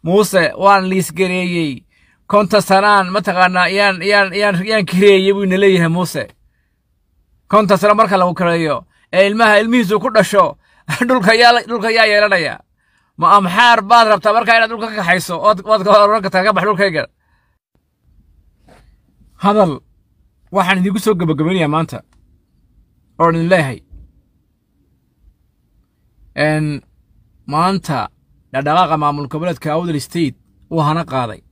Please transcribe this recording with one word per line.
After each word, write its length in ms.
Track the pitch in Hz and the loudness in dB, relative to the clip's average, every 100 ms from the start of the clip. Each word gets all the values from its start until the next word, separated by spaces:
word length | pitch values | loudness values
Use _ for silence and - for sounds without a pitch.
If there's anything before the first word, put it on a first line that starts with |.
Muuse, 500 | 160 196 196 190 160 - | 0 0 2 0 0 0
waan 280 | 196 196 185 | 2 2 2
liis 220 | 190 180 | -4 -4
gareeyey. 720 | 156 190 180 180 175 156 127 _ _ _ _ _ | -4 -4 -2 -4 -4 -6 -8 _ _ _ _ _
Konton 320 | 208 208 214 | 0 2 0
sanaan, 480 | - 196 208 202 185 | 2 2 4 2 2
mataqaanaa, 580 | 196 202 180 185 180 175 | -4 -2 0 0 2 0
yaan, 340 | 196 202 185 | 0 0 0
yaan, 320 | 190 208 190 | 0 0 0
yaan, 320 | 190 208 180 202 | -2 -2 -2 -2
yaan 200 | 220 185 | -2 -2
kireeyey 480 | 175 202 196 190 | 2 4 4 2
buu 100 | 196 | 0
ina 140 | 196 185 | -2 2
leeyahay 320 | 196 185 165 | 2 2 0
Muuse. 380 | 170 180 151 110 _ _ _ _ _ _ _ _ _ _ _ _ | -2 -4 -6 -12 _ _ _ _ _ _ _ _ _ _ _ _
Konton 300 | 208 202 208 | 0 2 2
sano 180 | 208 208 | 2 2
marka 220 | 220 190 | 2 2
lagu 160 | 180 170 | 0 0
kireeyo, 500 | 175 170 160 139 - _ _ | -2 -2 -2 -6 -10 _ _
ee 140 | 180 196 | 0 2
ilmaha 300 | 214 226 208 | 2 2 2
ilmihiisu 400 | 226 247 196 214 | 2 0 0 -2
ku 100 | 254 | 0
dhasho, 440 | 214 185 202 165 - _ _ | 0 2 2 0 -2 _ _
<laughs> 300 | - 151 240 | -10 -6 0
dhulka 260 | 254 190 | 0 2
yaa 180 | 226 240 | 4 4
la-, 100 | 240 220 | 4 -2
dhulka 220 | 233 226 | -6 -2
yaa 140 | 226 214 | 0 2
yeelanaya? 540 | 208 208 190 147 113 _ _ _ _ _ - | 2 2 0 -2 -8 _ _ _ _ _ -2
Ma 160 | 170 202 | 2 2
Amxaar 460 | 185 185 240 226 | 2 2 4 4
baad 260 | 196 240 220 | 4 4 4
rabtaa 260 | 208 214 | 2 2
markaa 240 | 220 220 226 | 0 2 2
inaad 120 | 220 | 0
dhulka 180 | 226 220 | -4 -8
ka 80 | 214 | -6
kaxayso, 460 | 175 180 - 170 | -2 -2 -2 -2
ood, 180 | 202 196 196 | 0 -2 0
ood 180 | 214 | 0
ka 200 | 190 208 | 4 4
oran 180 | 208 214 | 4 2
kartaa, 220 | 190 190 | -2 -2
"Ka 100 | 196 | 0
bax 100 | 190 180 | 0 -2
dhulkayga"? 380 | 190 202 156 - _ _ _ _ _ _ _ _ _ _ _ _ _ _ _ _ - _ _ _ _ _ _ | 0 -2 -2 -8 _ _ _ _ _ _ _ _ _ _ _ _ _ _ _ _ -20 _ _ _ _ _ _
Hadal 400 | 190 208 185 135 _ _ _ _ _ _ _ | 0 2 0 -2 _ _ _ _ _ _ _
waxaan 280 | 190 180 190 | -4 -2 0
idinku 200 | 185 202 | 0 -2
soo 160 | 220 190 | -2 -2
gabagabeynayaa 520 | 170 147 156 190 151 156 | -2 -2 -2 -2 -2 -2
maanta. 220 | 160 113 _ _ _ _ _ _ _ _ _ _ _ - | -6 -10 _ _ _ _ _ _ _ _ _ _ _ -2
Oo 100 | 165 | -2
idin 200 | 165 165 | 0 0
leeyahay. 300 | 185 139 113 _ - - _ _ _ _ _ _ _ _ _ _ _ _ _ _ _ _ _ _ _ _ _ _ - | 0 -2 -8 _ -20 -20 _ _ _ _ _ _ _ _ _ _ _ _ _ _ _ _ _ _ _ _ _ _ -4
Een, 460 | 147 156 151 139 _ _ _ _ _ _ - | -2 -2 -4 -8 _ _ _ _ _ _ -8
maanta 520 | 156 180 196 - 135 104 _ _ _ _ | -2 -2 -2 -4 -6 -6 _ _ _ _
dhaqdhaqaaqa 420 | 131 143 165 175 156 | -6 -2 0 0 -2
maamul 300 | 147 147 143 | -2 -4 -8
goboleedka 460 | 156 175 160 156 | -8 -8 -8 -6
Awdal 260 | 156 175 147 | -6 -4 -8
State 380 | - 175 151 - _ _ _ | -8 -6 -6 -6 _ _ _
wuu 100 | 165 | -4
hana 220 | 147 151 139 | -2 -2 -4
qaaday. 360 | 131 120 90 _ | -6 -8 -10 _